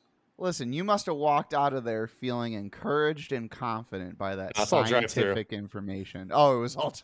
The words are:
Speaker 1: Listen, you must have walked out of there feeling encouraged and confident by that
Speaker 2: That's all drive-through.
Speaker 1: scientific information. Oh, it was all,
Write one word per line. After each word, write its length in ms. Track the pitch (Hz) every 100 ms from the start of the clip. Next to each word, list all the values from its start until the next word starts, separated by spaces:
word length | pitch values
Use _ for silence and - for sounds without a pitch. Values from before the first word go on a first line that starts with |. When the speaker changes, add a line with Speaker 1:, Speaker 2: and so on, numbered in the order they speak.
| _ _ _ -
Speaker 1:
Listen, 340 | 180 170 120
you 120 | 143
must 220 | 196 202 190
have 100 | 147
walked 360 | 147 147 151
out 200 | 147 143
of 100 | 135
there 220 | 117 110 113
feeling 480 | - 127 120 120
encouraged 800 | 107 101 - 233 147 151 151 147
and 180 | 127 113
confident 680 | - 120 113 117 95 90 -
by 180 | 98 98
that 180 | 95 107
Speaker 2:
That's 160 | 104
all 100 | 160
drive-through. 240 | 110 123 113 -
Speaker 1:
scientific 300 | 101 110 104
information. 800 | 104 101 104 98 98 95 95 95
Oh, 240 | 131 143 123
it 40 |
was 160 | 120 139
all, 180 | 151 -